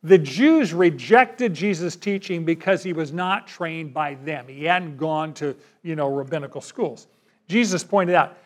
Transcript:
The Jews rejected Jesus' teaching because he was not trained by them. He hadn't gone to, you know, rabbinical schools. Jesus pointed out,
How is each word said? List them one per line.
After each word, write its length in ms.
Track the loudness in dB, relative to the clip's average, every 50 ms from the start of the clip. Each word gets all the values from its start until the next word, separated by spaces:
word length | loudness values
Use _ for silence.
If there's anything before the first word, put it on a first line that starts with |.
| 4
The 140 | 6 6
Jews 560 | 6 6 2 0 2 4 6 6 4 4 2 2
rejected 800 | 2 4 4 2 0 2 6 6 6 6 4 0 -2 -2 -2 -2
Jesus' 420 | -2 -2 -2 -2 -2 -4 -6 -8
teaching 480 | -6 -6 -4 -4 -4 -4 -6 -6 -2 -2
because 400 | -2 -2 0 0 0 0 0 -2
he 100 | -4 -4
was 200 | -4 -6 -6 -6
not 340 | -6 -4 -2 -4 -4 -6
trained 460 | -10 -10 -8 -8 -8 -8 -8 -10 -8 -6
by 220 | -6 -4 -4 -6
them. 320 | -10 -10 -10 -8 -10 -10
He 180 | -14 -10 -4 -2
hadn't 320 | 0 0 0 -2 -6 -6
gone 360 | -4 -4 -2 -2 -2 -4 -6 -6
to, 200 | -6 -6 -6 -6 -8 _ _ _ _
you 140 | -10 -8 -4
know, 180 | -2 -2 -2 -2
rabbinical 480 | -4 -4 -6 -6 -8 -8 -8 -12 -14
schools. 460 | -14 -12 -8 -6 -6 -6 -6 -10 -18 _ _ _ _ _ _ _ _
Jesus 360 | -2 0 2 2 2 0 -4 -2
pointed 320 | 0 0 2 2 4 4
out, 220 | 2 2 2 -2 -14 _